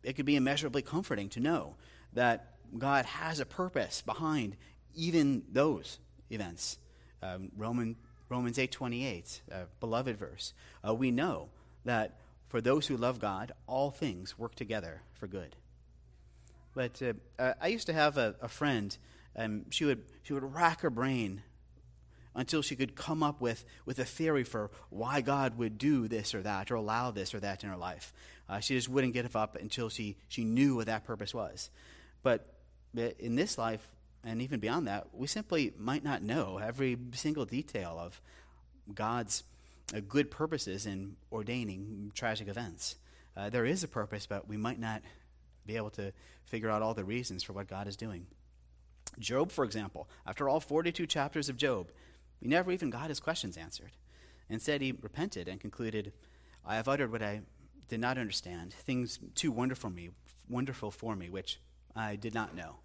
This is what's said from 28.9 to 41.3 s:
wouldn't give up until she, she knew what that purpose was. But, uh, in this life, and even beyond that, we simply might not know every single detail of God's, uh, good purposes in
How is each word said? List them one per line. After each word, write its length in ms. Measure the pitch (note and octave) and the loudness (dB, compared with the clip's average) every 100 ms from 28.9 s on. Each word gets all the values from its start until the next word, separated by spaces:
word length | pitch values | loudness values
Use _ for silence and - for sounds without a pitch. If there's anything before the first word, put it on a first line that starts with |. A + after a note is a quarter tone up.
wouldn't 240 | C3 C3 | 2 2
give 200 | A#2+ A#2+ | 2 0
up 220 | A2+ G#2+ - | 0 0 -2
until 320 | G2 - A2+ | -6 -4 -4
she, 300 | - G#2+ G2 - | -2 -6 -6 -8
she 160 | - | -2
knew 320 | A2+ A#2 C#3 B2 | 2 6 6 6
what 100 | A2 | 2
that 180 | A2 | 0
purpose 300 | - A2 G#2 | -2 -6 -4
was. 360 | B2 F#2 - - - - - - - | -4 -4 -6 -12 -12 -20 -20 -20 0
But, 240 | C3 A2+ - - - - - A#2 | 4 4 2 -20 -20 -20 -10 -2
uh, 120 | A#2 - | -2 -2
in 180 | A#2 A#2 | 0 2
this 200 | G3+ - | 2 2
life, 320 | A2+ A2 - - - - | 0 0 -8 -20 -20 -14
and 200 | A2+ A2+ | -6 -2
even 180 | C3 C3+ | -2 0
beyond 260 | G#2+ C#3+ C3+ | 2 2 2
that, 280 | G2+ - | -2 -4
we 140 | - C#3 | -6 -4
simply 440 | G#3+ G#3+ E3 C3 - | -2 0 2 2 0
might 260 | G#2+ C#3+ | -2 0
not 180 | - B2 | 0 -2
know 360 | G2+ C#3+ G2 F#2+ | 0 0 0 -2
every 400 | G#2+ A#2+ C3+ B2 B2 | -4 0 0 0 -4
single 340 | B2 D#3 D3+ A2+ | -2 0 0 0
detail 500 | A#2+ D3+ G#2+ F2+ E2 | -2 -2 -4 -2 -4
of 220 | E2+ - - - - - - - - | -8 -10 -20 -20 -20 -20 -20 -20 -16
God's, 500 | G#2 A2 A#2+ A2 - - - - - - | -2 0 0 0 -2 -4 -20 -20 -12 -6
uh, 60 | G#2+ G2+ | -6 2
good 240 | C#3 C#3+ | 4 4
purposes 540 | - D#3+ D#3+ - F#2+ | 2 -2 0 -2 -2
in 320 | G#2 F#2+ G2 G2+ - | -2 -4 -6 -10 -8